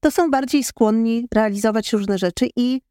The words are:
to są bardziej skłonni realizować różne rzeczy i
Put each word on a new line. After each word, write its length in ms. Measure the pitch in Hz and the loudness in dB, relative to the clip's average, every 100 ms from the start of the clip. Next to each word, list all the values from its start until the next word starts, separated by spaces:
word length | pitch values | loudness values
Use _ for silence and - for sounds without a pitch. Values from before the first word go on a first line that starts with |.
to 100 | 302 | 2
są 200 | - 339 | 2 2
bardziej 340 | 262 262 294 | 0 0 -2
skłonni 600 | 247 - 220 220 226 233 240 | -2 0 2 2 0 -2 -2
realizować 580 | 214 220 202 220 220 - | 0 0 0 0 0 -2
różne 260 | 214 196 196 | -2 -2 -2
rzeczy 300 | 180 - 254 - | -2 -2 -2 0
i 240 | 247 262 _ | -2 -2 _